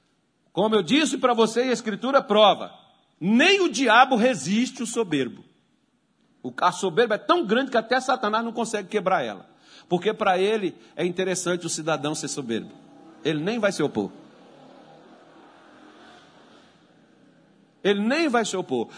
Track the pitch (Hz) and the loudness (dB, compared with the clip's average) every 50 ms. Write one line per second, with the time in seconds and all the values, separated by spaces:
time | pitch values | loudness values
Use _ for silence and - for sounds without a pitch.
0 | _ _ _ _ _ _ _ _ _ _ _ 160 208 220 220 208 170 151 247 302 | _ _ _ _ _ _ _ _ _ _ _ -2 0 2 2 0 2 2 2 2
1 | 311 - 285 - 233 254 233 226 226 220 226 233 254 262 240 226 - 220 202 185 | 2 0 0 0 0 2 4 2 2 2 2 0 0 0 -2 -2 -4 -6 -6 -4
2 | 233 262 277 262 - - 208 214 214 196 156 113 101 90 - - _ _ _ _ | -4 0 2 2 2 2 4 6 6 6 4 2 -4 -10 -14 -20 _ _ _ _
3 | _ _ _ _ 156 196 226 247 320 370 392 403 349 311 202 233 269 220 214 240 | _ _ _ _ 0 2 4 4 4 4 4 4 2 0 0 0 2 4 6 6
4 | 269 269 269 202 233 262 240 160 131 165 208 226 254 - - - 233 - - 233 | 6 6 4 2 2 2 0 0 -2 -2 0 0 0 -2 -4 -8 -10 -6 -4 -6
5 | 226 175 151 139 127 117 - - - _ _ _ _ _ _ _ _ _ _ _ | -4 -2 -2 -2 -2 -4 -8 -12 -20 _ _ _ _ _ _ _ _ _ _ _
6 | _ _ _ _ _ _ _ _ - 127 - - 165 180 - - 196 185 156 208 | _ _ _ _ _ _ _ _ -14 -12 -6 -2 0 0 0 0 -4 -2 0 0
7 | 247 214 214 - - - 339 359 277 185 220 254 277 226 - 226 220 - 254 254 | 2 2 0 -2 2 2 2 2 2 0 0 0 0 0 -2 -2 0 0 -2 -2
8 | 247 269 254 254 220 208 214 226 233 233 208 233 226 - - 208 196 175 208 208 | 0 -2 -2 -2 -2 -2 -2 -2 -4 -4 -6 -6 -6 -4 -6 -8 -8 -4 -4 -2
9 | 175 185 190 160 127 110 92 90 - - _ _ _ - - - - _ 175 175 | 0 2 0 0 0 -4 -8 -10 -16 -20 _ _ _ -20 -20 -20 -4 _ -2 0
10 | 175 214 220 - 208 196 185 185 190 208 220 220 190 160 - - - - _ 147 | 0 -2 -2 0 0 2 2 2 2 0 0 0 -2 -4 -6 -10 -18 -14 _ -4
11 | 170 180 175 185 185 190 180 180 - 170 180 175 165 160 - 160 151 160 156 143 | -4 -2 -2 -2 -2 -2 -4 -2 -2 -2 -4 -2 -4 -6 -6 -4 -2 -2 -2 -2
12 | 139 151 156 151 151 139 - 151 131 117 113 98 90 - - - - - - - | -2 -4 -4 -4 -6 -8 -8 -8 -4 -4 -4 -4 -4 -8 -16 -20 -20 -20 -20 -20
13 | - - - - - 147 165 147 160 202 240 233 208 202 - - 151 131 - 110 | -20 -20 -20 -6 -4 -4 -2 -2 -2 -4 -2 0 -2 -2 0 0 -2 -2 -2 -4
14 | 101 90 - - - - - - - - - - - - - - - - - - | -4 -6 -8 -16 -20 -20 -20 -20 -20 -20 -20 -20 -20 -20 -20 -20 -20 -20 -20 -20
15 | - - - - - - - - - - - - - - - - - - - - | -20 -20 -20 -20 -20 -20 -20 -20 -20 -20 -20 -20 -20 -20 -20 -20 -20 -20 -20 -20
16 | - - - - - - _ - - - - - - _ _ _ _ _ _ _ | -20 -20 -20 -20 -20 -20 _ -20 -20 -20 -20 -20 -20 _ _ _ _ _ _ _
17 | _ _ _ _ _ _ _ _ _ _ _ _ _ _ _ _ - 196 208 202 | _ _ _ _ _ _ _ _ _ _ _ _ _ _ _ _ 0 0 0 2
18 | 208 226 277 330 339 285 233 233 214 - - 185 - - 131 117 107 - - | 0 0 0 0 0 2 2 0 0 0 -4 -6 -4 -2 -2 -4 -4 -4 -8